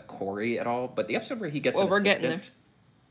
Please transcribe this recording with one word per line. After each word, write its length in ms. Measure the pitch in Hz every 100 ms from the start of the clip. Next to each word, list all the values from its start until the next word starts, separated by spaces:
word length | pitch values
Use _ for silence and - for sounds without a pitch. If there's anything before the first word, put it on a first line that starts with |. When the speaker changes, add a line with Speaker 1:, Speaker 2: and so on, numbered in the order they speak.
| -
Speaker 1:
Corey 540 | - 98 101 117 117
at 60 | 117
all, 180 | 120 127
but 220 | - 92
the 80 | 233
episode 240 | - 233
where 100 | 170
he 80 | 147
gets 160 | 123
Speaker 2:
Well, 120 | 175 190
Speaker 1:
an 40 |
Speaker 2:
we're 120 | 202
getting 240 | 202 - 127
Speaker 1:
assistant. 160 | 170
Speaker 2:
there. 100 | - - _ _ _ _ _